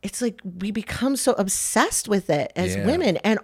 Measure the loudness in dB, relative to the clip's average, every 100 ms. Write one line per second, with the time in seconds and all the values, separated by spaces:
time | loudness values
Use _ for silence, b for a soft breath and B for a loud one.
0 | -10 -4 -4 -4 -12 -6 -4 -4 -6 -2
1 | 0 2 2 2 0 0 0 2 2 0
2 | 0 0 2 0 0 -2 -2 0 0 2
3 | 2 2 2 0